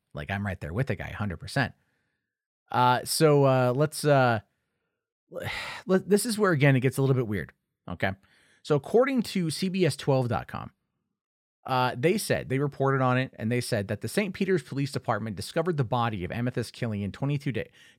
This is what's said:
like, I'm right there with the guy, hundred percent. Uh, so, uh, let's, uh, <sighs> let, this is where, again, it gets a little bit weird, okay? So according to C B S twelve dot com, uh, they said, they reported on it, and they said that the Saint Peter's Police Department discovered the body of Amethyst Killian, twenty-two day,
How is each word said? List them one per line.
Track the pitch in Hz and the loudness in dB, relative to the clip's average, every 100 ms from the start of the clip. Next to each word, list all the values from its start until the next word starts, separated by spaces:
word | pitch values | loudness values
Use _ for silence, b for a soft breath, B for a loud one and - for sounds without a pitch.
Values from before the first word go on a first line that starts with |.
| _ | _
like, | 76 73 | -12 -6
I'm | 98 | -6
right | 101 87 | -4 -6
there | 76 | -6
with | 95 139 | -4 -4
the | 104 | -4
guy, | 71 | -8
hundred | 73 104 80 | -6 -6 -6
percent. | - 139 117 - _ _ _ _ _ _ _ _ _ | -6 -2 -4 -6 _ _ _ _ _ _ _ _ _
Uh, | 120 123 123 | 2 4 2
so, | - - 156 147 | 0 2 6 6
uh, | 135 131 123 | 6 6 4
let's, | 127 156 - | 2 0 0
uh, | 151 139 127 107 - _ _ _ _ _ _ _ _ | 2 4 4 2 -4 _ _ _ _ _ _ _ _
<sighs> | 175 165 - - - - | -12 -10 -10 -10 -12 0
let, | 190 185 | 0 4
this | 202 247 | 2 2
is | 208 | 0
where, | 196 | 2
again, | 151 143 131 | 4 6 6
it | |
gets | 131 139 | 4 2
a | |
little | 135 | 2
bit | 127 110 | 2 0
weird, | 98 67 _ _ _ - | -4 -6 _ _ _ -14
okay? | 87 98 98 b b b b | -4 -4 -4 b b b b
So | - | -2
according | 147 - 220 269 262 | -2 2 2 4 0
to | - 190 165 | -2 -2 -4
C | - 190 | -2 -4
B | 185 160 | 0 0
S | - | 0
twelve | - 131 120 | 0 0 0
dot | 85 - | -4 -6
com, | 50 - - _ _ _ _ _ _ _ _ | -12 -12 -18 _ _ _ _ _ _ _ _
uh, | - 127 127 120 | -2 0 0 2
they | 160 220 | 0 0
said, | - 101 - | 0 -2 -2
they | 135 | -2
reported | 143 - 135 135 | -2 0 0 2
on | 127 127 | 2 2
it, | 131 - | -2 -6
and | 110 | -2
they | 123 | -2
said | - 107 101 | -2 -4 -2
that | 104 | -6
the | 113 | -4
Saint | - 202 | -2 -2
Peter's | - 190 180 | -2 0 0
Police | - 135 143 | -2 -4 -4
Department | 131 - 107 113 98 | -4 -2 -2 -4 -8
discovered | - 165 165 147 | -6 -2 -2 -2
the | |
body | 110 123 117 104 | -2 0 0 -2
of | 85 | -4
Amethyst | 110 123 123 113 | -4 -4 -4 -8
Killian, | - 120 104 101 | -6 -4 -4 -6
twenty-two | - 143 143 143 | -4 -4 -4 -4
day, | 110 - b b | -6 -8 b b